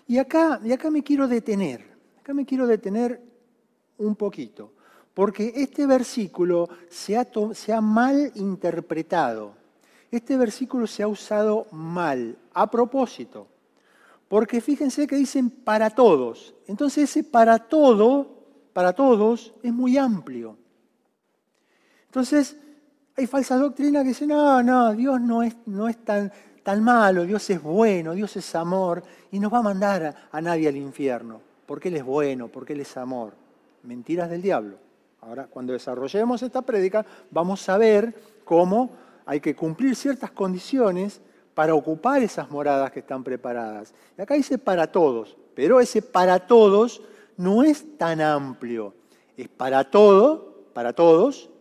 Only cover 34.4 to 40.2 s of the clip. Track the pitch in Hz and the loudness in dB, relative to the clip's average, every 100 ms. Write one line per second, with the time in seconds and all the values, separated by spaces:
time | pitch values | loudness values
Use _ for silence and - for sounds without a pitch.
34.4 | 190 143 104 95 _ _ _ _ 113 120 | -2 -4 -4 -16 _ _ _ _ -18 -16
35.4 | 127 131 127 123 - 123 135 202 233 233 | -16 -12 -8 -8 -8 -10 -6 -4 -2 -4
36.4 | 247 254 254 214 185 208 208 - - 156 | -6 -8 -4 -2 -2 -2 -6 -12 -8 -4
37.4 | 175 196 - 196 220 208 233 - - _ | -4 -4 -2 2 4 4 0 -8 -20 _
38.4 | - 170 180 214 254 - - _ - 143 | 0 2 4 2 -2 -8 -20 _ -8 -6
39.4 | 156 - 160 160 269 226 277 262 | -4 -4 -6 -2 -2 -2 -4 -6